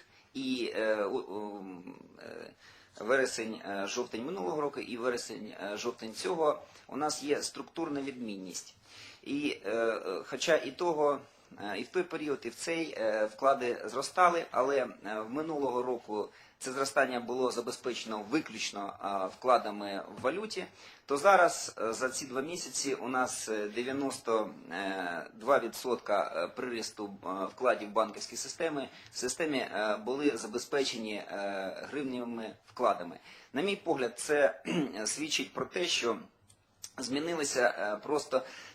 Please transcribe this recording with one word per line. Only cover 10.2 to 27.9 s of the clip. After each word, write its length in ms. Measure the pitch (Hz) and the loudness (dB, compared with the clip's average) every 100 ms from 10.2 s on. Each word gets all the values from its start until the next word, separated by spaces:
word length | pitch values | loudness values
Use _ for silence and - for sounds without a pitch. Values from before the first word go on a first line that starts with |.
| - | -4
хоча 300 | 135 - 156 | 0 4 4
і 140 | 135 | 4
того, 500 | 131 175 151 147 135 - - - - | 0 2 4 4 4 -4 -20 -20 -10
е, 160 | 104 98 | -6 -4
і 40 | |
в 60 | 120 | -2
той 140 | 185 | -2
період, 380 | 175 160 147 131 | -2 -2 -2 -2
і 40 | 117 | -4
в 60 | |
цей, 400 | - 170 165 151 - | -6 -2 -2 -2 0
е, 280 | 110 107 107 | 2 2 2
вклади 560 | - 135 127 123 - | 4 4 4 2 0
зростали, 600 | 107 123 139 185 175 170 - | -2 -2 0 6 6 6 2
але, 280 | 117 135 139 120 - 101 | 2 4 2 0 -4 -6
е, 140 | 107 | -4
в 100 | 110 | -2
минулого 520 | 139 160 147 135 123 | -2 -2 0 2 2
року 460 | 127 117 - 104 - - - - | 0 -2 -2 -2 -4 -8 -20 -10
це 140 | 131 | -4
зростання 480 | 131 135 143 131 123 | 0 2 4 4 2
було 300 | 117 127 123 | -2 0 2
забезпечено 760 | 117 117 - 131 110 113 107 101 | 0 -4 -4 -4 -4 -4 -6 0
виключно, 640 | 151 - 110 - 101 98 - | 0 0 -4 -4 -4 -6 -6
е, 220 | 98 98 92 - | -2 -2 -2 2
вкладами 680 | 127 117 107 104 101 95 85 104 | 6 6 4 -4 -4 -6 -8 -2
в 40 | |
валюті, 440 | 127 175 214 185 180 - - - - | 0 0 -4 -8 -10 -12 -20 -10 -2
то 100 | 139 | 6
зараз, 580 | 196 175 170 - - - | 8 10 8 4 -6 -2
е, 120 | 110 | -2
за 160 | 110 - | 0 -2
ці 180 | - 139 | -2 -4
два 140 | 127 | -4
місяці 520 | 156 175 - - 139 | -4 -4 -6 -2 -2
у 140 | - 123 | -2 0
нас, 400 | 127 123 - 113 | 0 0 -2 -4
е, 200 | 107 104 | -2 -2
дев'яносто, 840 | 110 123 139 135 117 117 110 104 78 - | -4 -2 -2 -2 -2 2 2 2 -6 -8
е, 540 | 87 98 95 87 82 - | -4 -2 -2 -2 -4 -8
два 240 | 113 113 131 | -2 4 4
відсотка, 760 | 113 - 127 113 - 98 - 78 | 4 -4 -2 0 2 2 2 0
е, 120 | 90 | -4
прирісту, 680 | - 123 113 110 - 101 98 | -4 -6 -4 -6 -6 -8 -8
е, 40 | 87 95 | -6 -4
вкладів 460 | 92 - 127 107 | -4 0 2 2
банківської 480 | 104 | 2